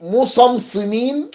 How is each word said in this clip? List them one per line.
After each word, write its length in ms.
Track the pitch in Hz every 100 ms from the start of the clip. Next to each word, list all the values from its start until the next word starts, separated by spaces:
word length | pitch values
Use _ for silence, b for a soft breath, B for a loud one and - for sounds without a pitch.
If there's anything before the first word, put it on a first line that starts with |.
مصمصمين، 1300 | 170 226 262 - 247 247 - 196 202 220 254 294 294